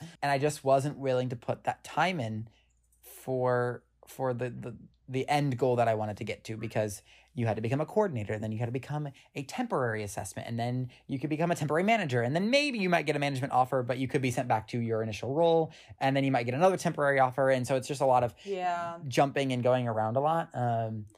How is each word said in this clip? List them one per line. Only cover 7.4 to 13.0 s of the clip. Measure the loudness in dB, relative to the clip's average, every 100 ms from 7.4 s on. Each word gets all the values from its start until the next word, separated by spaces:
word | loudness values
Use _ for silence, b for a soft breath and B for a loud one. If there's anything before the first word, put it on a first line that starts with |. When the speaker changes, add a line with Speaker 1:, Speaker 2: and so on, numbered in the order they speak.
| -2
Speaker 2:
had | 0
to |
become | -2 -2
a | -2
coordinator, | 0 0 0 -4
and | -4
then | -4
you | -4
had | -4
to |
become | -4 -6 -6 -6 -12 b -12
a |
temporary | -10 -6 -4 -2 -2 -2
assessment, | -6 -8 -10 -10 -8
and | -4
then | -2 -2 -6 B B
you | -6
could | -4
become | 0 0
a | 0
temporary | 0 2
manager, | 2 2 2 0
and | 0 0
then | 2
maybe | 2 2 0
you | 2
might | 2